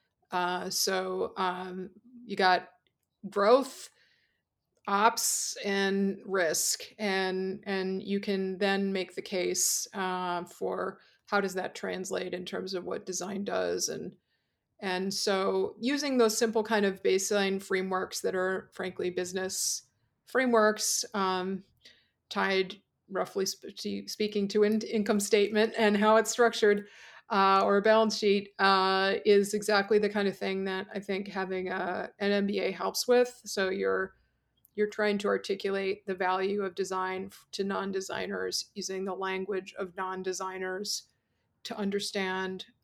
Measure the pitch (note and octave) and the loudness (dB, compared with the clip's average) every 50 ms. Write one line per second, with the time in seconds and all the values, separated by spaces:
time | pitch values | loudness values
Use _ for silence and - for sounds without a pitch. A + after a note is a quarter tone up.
0 | _ _ _ _ _ _ - F3+ F3+ F3 F3+ F3+ F3+ F#3+ F#3 - - G3 F#3+ F#3 | _ _ _ _ _ _ -2 -2 0 0 -2 -4 -4 -4 -2 -2 0 0 0 0
1 | F#3+ F#3 F#3 F#3+ - - - - F#3+ F3+ F3+ F3+ F#3 F#3 F3+ F#3+ F#3 - - - | -2 -2 -4 -4 -4 -4 -2 -2 -2 -2 -2 -4 -8 -10 -10 -10 -10 -12 -14 -20
2 | _ - - - B3 A3+ G3+ G#3 G3 F#3 F3+ F3 - - _ _ _ _ _ _ | _ -20 -20 -20 -12 -8 -2 2 4 6 4 4 2 -6 _ _ _ _ _ _
3 | _ _ _ _ - F#3+ - G3+ G3+ G#3 B3 C#4 C4 C4 - - - - _ _ | _ _ _ _ -14 -6 0 2 6 8 8 6 6 0 -8 -14 -18 -20 _ _
4 | _ _ _ _ _ _ _ _ _ _ _ _ _ _ _ _ _ G#3 G3+ G3+ | _ _ _ _ _ _ _ _ _ _ _ _ _ _ _ _ _ 0 2 6
5 | G#3+ A#3 - - - - - - - - - - - G3+ G3 G3 G3 G3 G3 G3 | 6 6 4 4 0 0 0 -2 -4 -6 -8 -6 -2 0 2 2 2 2 2 2
6 | G3 G3 G3 - - - F#3+ F#3+ E3+ D#3 F3 - - - - - - - - - | 2 0 0 -2 -6 -2 0 2 2 2 2 0 0 0 -2 -4 -6 -14 -10 -6
7 | G#3+ G3+ F#3+ F#3+ F#3+ F#3 F#3 F#3 F#3+ F#3+ G3 G#3 - G#3 G3 F#3+ F#3 F#3+ F#3+ F#3+ | -2 -2 0 0 0 -2 -2 -2 -2 -4 -6 -6 -6 -4 -4 -2 -2 -2 -4 -4
8 | - G3 G3+ G3+ G3 G#3 G3 F#3+ F#3+ F#3+ F#3+ F3+ G3+ G3 G3 G3 G3 G3 F#3+ F#3 | -4 -2 -4 -2 0 -2 -2 -2 -2 -4 -2 0 0 2 2 2 0 0 0 -2
9 | F3+ F#3 - - - - G#3 F#3 F3 F3+ F3+ - - - - - - - - G3+ | -4 -4 -8 -12 -8 -4 -4 -2 -2 0 0 0 0 0 0 -2 -4 -6 -6 -4
10 | F#3+ F#3 F#3 F3+ F3+ F3+ F3 F3 F3 - - - F#3+ F#3 F#3 - F3+ F#3+ G3+ - | -4 -2 -2 -2 -2 -2 -4 -4 -6 -8 -10 -6 -6 -4 -4 -4 -4 -6 -6 -10
11 | _ _ _ _ _ - G#3 G3+ G3 F#3+ F3+ F#3 - - - - - F#3 F3+ F#3 | _ _ _ _ _ -2 0 0 0 0 -2 -4 -6 -6 -8 -8 -8 -6 -6 -6
12 | F#3+ F#3+ F#3+ F3+ F#3 F3+ F3+ F3+ F3+ - G3 F#3 F#3 F#3+ F#3+ F3+ F3+ F3 F#3 - | -6 -6 -4 -4 -4 -4 -6 -8 -8 -8 -8 -8 -6 -6 -6 -6 -6 -6 -8 -8
13 | - - F3+ F3 F3+ G3 G3+ G3+ G3+ F#3+ F3+ F#3 F3+ F3 F3+ F3+ - - D#3 D#3 | -8 -8 -8 -6 -6 -6 -6 -6 -4 -2 -2 -2 0 0 -2 -2 -2 -4 -4 -8
14 | D#3 F#3 - _ _ _ _ _ _ _ _ _ _ _ _ _ G#3 F#3+ F#3 F#3 | -8 -12 -12 _ _ _ _ _ _ _ _ _ _ _ _ _ -6 -4 -4 -2
15 | F#3+ G3 G3 - - G#3+ G3 F#3+ F#3+ G3 F#3+ F#3+ F#3+ - - - A3+ B3+ D4 C#4 | -2 -4 -4 -2 -2 0 0 0 0 0 0 0 -2 -2 -4 -4 -4 -2 -2 -2
16 | D4 C#4 C4 B3 A3+ A3 A3 - A#3+ A3 A3 A3+ G#3+ A3 A3+ G#3 G3+ F#3+ F#3+ G3 | -2 0 2 4 4 4 4 2 0 0 0 -2 0 0 2 2 2 2 0 0
17 | - F#3+ F#3+ G3 - - G#3 G3+ G3 F#3+ F#3+ G3 G3 - F#3+ F#3 F#3+ F#3+ F#3 F#3 | 0 2 2 2 2 0 0 2 2 0 0 -2 -2 -2 -2 -2 -2 -2 -2 -4
18 | F#3 - - - - F#3+ F#3 F#3 F#3 F#3+ F#3+ F#3+ - - _ - F#3 F#3 F3+ - | -4 -4 -6 -4 -4 -2 -2 0 0 -2 -2 -4 -8 -10 _ -8 -8 -8 -6 -4
19 | F3+ F3+ F3+ F#3 F3+ F3+ F3+ F#3 F#3 F#3+ - - - - - - - _ _ _ | -6 -4 -2 -4 -4 -4 -4 -4 -4 -4 -4 -4 -4 -4 -4 -6 -8 _ _ _
20 | _ _ _ _ _ - - B3 C4 B3 A#3 A3 G#3+ G#3+ G#3+ G#3+ - - - - | _ _ _ _ _ -4 0 0 2 4 6 6 6 6 4 2 -2 -2 -2 -2
21 | - - - G3+ F#3+ F#3+ F#3 F#3 F3+ F#3+ G3 F#3+ - _ _ _ _ - - _ | -4 -4 -4 -2 0 0 0 0 -2 -2 -4 -6 -8 _ _ _ _ -20 -20 _
22 | _ _ _ _ _ _ - G3+ F#3+ F#3+ F#3+ F#3+ F#3+ F#3 - - _ _ _ _ | _ _ _ _ _ _ -2 -2 0 2 2 2 0 0 -6 -14 _ _ _ _
23 | _ _ F#3+ F#3 F#3 - - G3 G3 F#3+ - - - - - - - G#3 G3 G3 | _ _ -4 -4 -4 -2 -2 -4 -4 -4 -4 -8 -12 -16 -14 -10 -8 -6 -6 -6
24 | G3 - - - G#3+ G#3 G#3 G#3 G3+ G3 - G#3+ G#3 G#3 A3 G#3+ A3+ - - G#3+ | -8 -10 -4 -4 -4 -2 0 -2 -2 0 2 4 4 4 4 0 0 -2 -2 -2
25 | G3+ A#3+ A3 G3+ G3+ - A3+ G#3 G3+ - A3 G#3+ A3 A3+ - - A3 G#3 G#3 G3+ | 0 2 0 0 2 2 4 4 4 4 4 2 2 2 2 2 4 4 4 6
26 | G#3+ G#3+ A3 A3+ A3 A3 - - A#3+ A3+ - - A3 G#3 G#3 G3+ G3+ - - - | 6 6 6 6 4 2 2 4 4 4 4 4 4 4 4 4 0 -6 -16 -20
27 | - - - - _ - A3 G3 G3 F#3+ F#3+ F#3+ G3 G3+ G3+ G3+ G3 A3 G#3+ A3 | -20 -20 -20 -20 _ -2 2 4 6 6 6 6 6 6 4 4 6 6 6 8
28 | A3+ A3 G#3 - G#3+ G3+ G3 G3+ G3+ - - - G3 G3 G3 F#3+ F#3 F#3+ F#3+ F#3+ | 6 4 2 2 2 4 4 2 0 -4 -2 2 4 4 6 6 4 4 2 2
29 | F#3+ G3 G3 - - G#3 G3+ G3+ G3 G3+ - G#3 G#3 - G#3+ G3 G3 - A3 G#3 | 2 2 0 2 4 6 6 6 6 4 0 -2 0 2 2 2 4 4 4 4
30 | G#3 G3+ G3+ G#3 G3+ G3 F#3 - G3+ G3 F#3+ F#3+ F#3+ G3 F#3+ F#3+ F#3+ - - G3+ | 4 2 0 0 0 0 -2 -2 -4 -4 -2 -2 -2 -4 -4 -6 -6 -8 -10 -10
31 | G3+ - G3 F#3+ G3+ G3+ F#3+ G3 F#3+ F#3 F#3+ F#3 F#3 F3+ - F#3+ F#3 F3 F#3 G3 | -6 -4 -4 -4 -4 -6 -6 -6 -4 -4 -4 -4 -4 -4 -4 -4 -4 -4 -4 -6
32 | - - - - G3+ G3+ G3+ G3+ G3 G3+ G3+ F#3+ F#3 F#3+ F#3+ F3+ F#3 G3 G3 - | -6 -8 -8 -4 0 0 2 2 0 0 0 -2 -2 -2 -4 -2 -4 -4 -4 -2
33 | - - B3 B3 B3 B3 - - - G#3 - G#3 F#3+ F#3 F#3+ G3 F#3+ F#3+ F#3+ F#3+ | 2 4 6 6 4 4 0 -10 -14 -8 -4 -2 0 0 0 0 0 0 0 0
34 | F#3+ G3 - _ _ _ _ _ _ _ _ _ _ _ _ G#3 G#3 G#3 - - | -2 -4 -8 _ _ _ _ _ _ _ _ _ _ _ _ -2 -2 0 0 0
35 | G#3 G#3 G#3 G3+ G#3 G3+ G3 F#3+ - - G3+ G3+ - G3 G3 G3 G3 F#3+ G3 G3+ | 0 2 2 0 0 0 -2 -2 -2 -4 -6 -4 -2 -2 -2 -2 -2 -4 -4 -6
36 | _ G3 F#3+ F#3 F#3+ F3+ F#3 F#3+ F#3+ G3+ G3+ G#3 G3 F#3+ F3 - F#3+ F3+ F#3 F#3 | _ -8 -4 -2 0 0 0 0 0 0 -2 -2 -4 -4 -4 -6 -4 -4 -2 -4
37 | F#3 F#3 F#3 F#3 G3 G3 - - - _ - - G3 G3 G3 F#3+ G3 G3 F#3+ F#3+ | -4 -4 -4 -6 -8 -10 -14 -20 -18 _ -8 -6 -4 -2 -2 -2 -4 -4 -4 -6
38 | F#3+ - G3 G3 F#3 F#3+ G3+ F#3 F#3 F#3 F3+ - - - _ G#3 F3+ F#3+ F#3+ F#3+ | -6 -6 -6 -6 -6 -4 -6 -4 -4 -4 -4 -6 -6 -8 _ -10 -8 -6 -6 -6
39 | F#3+ G3 F3+ F#3+ F#3+ F#3+ F#3+ F#3+ F#3+ F#3+ G3+ F#3 F#3+ - - - G3 F3+ F3 G3 | -4 -6 -4 -4 -4 -4 -4 -4 -4 -4 -4 -6 -6 -8 -8 -10 -10 -8 -6 -8
40 | F#3 F#3 F#3 F#3 F#3 F#3+ F3+ F3+ F#3+ F#3 F#3 F#3 F#3 F#3 F#3 F#3+ G3+ - - - | -8 -6 -6 -6 -6 -6 -6 -4 -6 -8 -6 -6 -6 -6 -6 -6 -6 -6 -6 -8
41 | - _ _ _ _ _ _ _ _ _ _ _ - - A#3 A3 G3+ G3 G3 G3+ | -8 _ _ _ _ _ _ _ _ _ _ _ -14 -12 -8 -4 -4 -2 -2 -2
42 | G3+ - - G3+ F#3+ F#3 F#3 F#3 F#3+ F#3 F#3+ F#3 - - _ _ | -4 -4 -4 -4 -4 -2 -4 -4 -4 -6 -6 -10 -12 -16 _ _